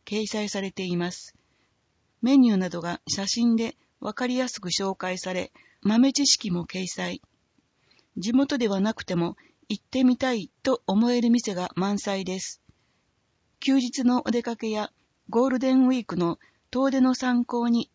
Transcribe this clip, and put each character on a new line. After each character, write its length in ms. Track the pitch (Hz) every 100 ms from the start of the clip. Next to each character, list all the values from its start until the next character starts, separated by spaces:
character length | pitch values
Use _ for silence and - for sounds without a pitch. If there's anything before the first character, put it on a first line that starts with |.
| -
掲 200 | 208 214
載 240 | 214 208
さ 120 | 202
れ 100 | 190
て 120 | 190
い 140 | 185 175
ま 140 | 175
す。 240 | - - _ _ _ _ _ _ _ _ -
メ 140 | 233 277
ニ 140 | 240
ュ 40 | 190
ー 20 |
な 120 | 180
ど 120 | 170
が 200 | 170 170 -
写 200 | - 196
真 280 | 233 233 226
で 220 | 226 - _ -
わ 160 | - 214
か 100 | 247
り 100 | 247
や 140 | 247
す 100 | -
く 100 | 180
紹 260 | - 196 190
介 240 | 185 185
さ 140 | 185
れ、 180 | 180 - _ _ _
豆 300 | 202 226 269
知 140 | 277 277
識 240 | - 202
も 160 | 175 165
掲 220 | 185 180
載。 340 | - 175 180 _ _ _ _ _ _ _ _ _ -
地 160 | 190
元 240 | 254 277 277
で 100 | 226
は 120 | 196
な 160 | 208 220
く 80 |
て 120 | - 180
も 220 | 170 - _ _ -
行 100 | 208
っ 40 |
て 200 | - 254
み 140 | 254 247
た 160 | 262
い 160 | 233 165 _
と 180 | 269 254 -
思 240 | 196 240
え 100 | 247
る 80 | 233
店 240 | 233 220
が 180 | 180 180 -
満 240 | 196 202
載 260 | 208 196 180
で 140 | 185
す。 220 | - - _ _ _ _ _ _ _ _ _ -
休 160 | 269 269
日 280 | 247 269
の 200 | 247 247 -
お 60 |
出 100 | 240
か 140 | 233 226
け 140 | 220
や 220 | 214 208 _ _ _ -
ゴ 160 | 226 262
ー 40 |
ル 80 | 254
デ 140 | 262
ン 120 | 262 254
ウ 40 |
ィ 100 | 254
ー 60 | 202
ク 100 | 175
の 240 | 170 - _ _ -
遠 180 | 247 269
出 120 | 269
の 120 | 262
参 320 | 254 254 240 240
考 220 | 240 240
に 240 | 233 -